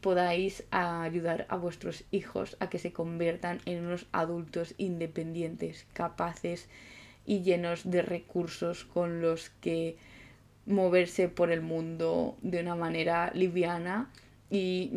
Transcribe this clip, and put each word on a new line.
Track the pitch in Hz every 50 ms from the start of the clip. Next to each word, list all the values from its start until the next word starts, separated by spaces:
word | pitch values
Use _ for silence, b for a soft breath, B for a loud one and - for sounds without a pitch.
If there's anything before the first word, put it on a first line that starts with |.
podáis | - 196 180 180 180 175 175 180 190 196 190 - - -
ayudar | - 185 175 175 170 170 165 160 165 175 165 170 165 - - -
a | 190
vuestros | 180 175 175 170 - - 175 160 - - -
hijos | - 196 - - - - - - - -
a | 196 -
que | - 175
se | - 170
conviertan | - - 170 165 165 170 170 165 165 - - 175 175 - -
en | 180 175 170 170
unos | 175 175 175 - -
adultos | - 180 165 165 170 170 165 160 - 170 170 170 - -
independientes, | 202 185 175 170 165 160 160 170 160 165 165 170 170 165 170 - 170 165 156 - - -
capaces | - - 175 170 - - 170 175 170 - - 170 175 170 - B B B B B B B B B B B -
y | - 208 196
llenos | 175 185 175 175 175 170 170 170 - 185
de | 180 175
recursos | 165 - 175 170 - - - 180 175 165 - - 175 170 175 - -
con | - - 175 175 170 170 170
los | 165 165 165 165 - - - -
que | - 175 165 165 165 165 165 B B B B B B B B B B - - - -
moverse | 208 202 196 185 180 180 180 175 175 - - 185 170
por | - - 175 170
el | 170 165
mundo | 160 165 165 165 160 165 165 165 165 165 165 170 165 - - -
de | - 185 180 170
una | 170 175 175
manera | 170 170 165 165 165 160 165 170 170 175 175 -
liviana | 180 185 185 170 180 175 170 175 170 170 180 190 214 269 b b b b b b b - -
y | - 202 185 185 185 185 185 - -